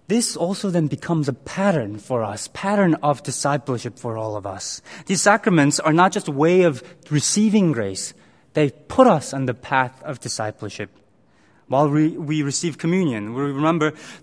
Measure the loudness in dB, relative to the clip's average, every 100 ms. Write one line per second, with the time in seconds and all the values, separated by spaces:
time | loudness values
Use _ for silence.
0 | -2 -2 0 -2 -4 -2 -2 0 0 -2
1 | -2 0 0 -4 -8 -2 0 0 -2 -8
2 | -4 -2 -2 -6 -10 -6 0 2 4 4
3 | 2 0 -4 -4 -2 -2 -2 -4 -6 -8
4 | -8 -6 -6 -6 -8 -10 -10 -12 -16 -14
5 | -4 0 0 0 2 4 4 2 2 4
6 | 4 2 -4 0 4 4 4 0 -8 -20
7 | -2 -2 0 2 4 4 4 2 -2 -6
8 | -10 -14 _ _ _ 0 0 -2 -2 4
9 | 6 6 0 -4 -4 -4 -2 0 0 -4
10 | -12 -10 -8 -6 -6 -6 -12 -10 -12 _
11 | _ _ _ _ _ _ _ 2 4 4
12 | 2 0 -4 -2 -2 -2 -4 -4 -2 0
13 | 0 -2 -6 -6 -4 0 0 2 0 -2
14 | -12 -10